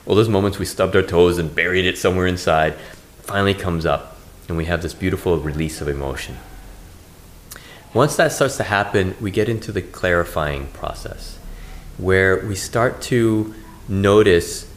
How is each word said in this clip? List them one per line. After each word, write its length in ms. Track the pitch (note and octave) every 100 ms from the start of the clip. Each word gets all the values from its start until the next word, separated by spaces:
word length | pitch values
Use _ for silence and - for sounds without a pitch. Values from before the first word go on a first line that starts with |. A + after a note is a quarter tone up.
| -
all 100 | G2
those 120 | A2+
moments 320 | G2 G2+ F#2
we 60 | F#2
stubbed 320 | - F#2+ F#2+
our 40 |
toes 340 | F#2 F2 F2 F2
and 180 | D#2 D#2
buried 300 | E2+ F#2 F2+
it 120 | -
somewhere 300 | G2 F#2 F#2
inside, 460 | F2+ - D#2 D#2+ D2+ - - - -
finally 320 | - G2+ G2
comes 320 | F#2+ F#2+ E2 D#2+
up, 320 | C#2+ - - - - -
and 80 | E2
we 80 | D#2+
have 160 | E2+
this 120 | E2+
beautiful 440 | - F#2 - F#2 E2+
release 420 | D2 D2 D#2+ -
of 80 | D2
emotion. 480 | C#2 C#2 C2+ - B1+ - - - - - - - - - - - - - - -
Once 220 | A2 D3 D3+
that 160 | D#3+
starts 240 | - C3+ -
to 60 |
happen, 520 | G2+ G2+ G#2 G#2+ F#2 -
we 100 | G#2
get 180 | G#2 G#2
into 220 | A2 -
the 100 | G2
clarifying 880 | - - F2+ F2 E2+ E2+ D2+ C#2+ C2+
process, 680 | - - - - - - - - - - - - -
where 400 | F#2 F#2 F#2+ F#2+ G#2+
we 100 | F#2+
start 460 | - A#2+ A#2+ -
to 520 | - B2 A2+ A2 G#2+ - - - -
notice 760 | G2 G2 G#2 G2+ E2+ - - -